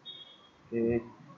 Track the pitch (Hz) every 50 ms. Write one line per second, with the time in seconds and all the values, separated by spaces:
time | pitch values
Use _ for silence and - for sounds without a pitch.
0 | - - - - - - - - - - - - - - 117 117 117 117 120 117
1 | - - - - - - -